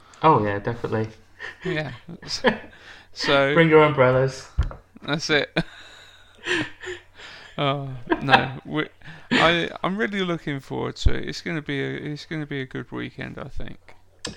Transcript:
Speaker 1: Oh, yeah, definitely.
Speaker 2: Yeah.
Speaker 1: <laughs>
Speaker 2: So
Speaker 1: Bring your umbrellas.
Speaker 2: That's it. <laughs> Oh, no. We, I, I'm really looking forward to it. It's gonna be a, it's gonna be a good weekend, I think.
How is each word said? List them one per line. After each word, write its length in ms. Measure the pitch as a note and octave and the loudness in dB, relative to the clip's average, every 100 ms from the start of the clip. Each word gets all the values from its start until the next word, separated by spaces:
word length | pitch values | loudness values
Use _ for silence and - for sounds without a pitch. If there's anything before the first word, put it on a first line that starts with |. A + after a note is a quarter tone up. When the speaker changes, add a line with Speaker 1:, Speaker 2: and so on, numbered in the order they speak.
| - - | -20 0
Speaker 1:
Oh, 220 | D#3+ C3 | 4 4
yeah, 160 | G#2 G2+ | 4 -2
definitely. 480 | A#2+ A#2 A2+ A2 A2 - - - - - | -4 -6 -4 -2 -4 -8 -20 -18 -16 -10
Speaker 2:
Yeah. 300 | F#3 D#3 C#3 A#2+ - - D3+ - | -6 -4 -6 -10 -16 -14 -10 0
Speaker 1:
<laughs> 160 | B3 G#3+ - - - - - | 0 0 -8 -20 -20 -20 -18
Speaker 2:
So 420 | - - C#3 C#3 | -6 2 4 4
Speaker 1:
Bring 160 | D#3 E3 | 6 8
your 120 | D#3 | 8
umbrellas. 640 | D3+ C#3 B2+ C3 C3+ - - - - - _ - | 8 6 6 6 2 -2 -8 -2 -2 -4 _ -12
Speaker 2:
That's 260 | - D3+ - | -6 -4 2
it. 200 | D3 - - | 2 2 -2
<laughs> 100 | - - - - - - - - - E3 - - - F3+ - - - - - - | -4 -8 -20 -20 -20 -20 -20 -12 -4 -4 -4 -10 -12 -12 -14 -20 -20 -18 -12 -4
Oh, 320 | C#3+ C#3+ C#3 C3 - E4 | -2 -2 -6 -8 -4 -2
no. 300 | C#3 - C3 B2+ | 4 2 2 -6
We, 240 | - D3+ - _ - - - | -8 -6 -6 _ -20 -14 -2
I, 360 | - D#3+ E3+ E3 - | 2 4 2 -2 -4
I'm 160 | F3 G3 | -4 -2
really 220 | A3+ G3+ | -4 -2
looking 400 | F3+ E3 D#3+ C#3 | -2 -4 -6 -8
forward 360 | - C3 B2+ - | -6 -6 -6 2
to 160 | - | 4
it. 160 | B2+ C3 | 4 0
It's 140 | - | -8
gonna 180 | F3+ D#3+ | -6 -6
be 220 | D3 C#3 | -6 -6
a, 80 | C3+ | -4
it's 340 | C#3+ D3 D3 | -6 -8 -10
gonna 220 | - D#3 D3 | -10 -8 -6
be 160 | C#3 | -8
a 20 | |
good 260 | C3 C3 B2+ | -8 -10 -10
weekend, 460 | B2 B2 C3 B2+ - | -10 -10 -10 -12 -10
I 100 | - | -8
think. 480 | - - - - - _ _ - | -6 -6 -10 -18 -20 _ _ -14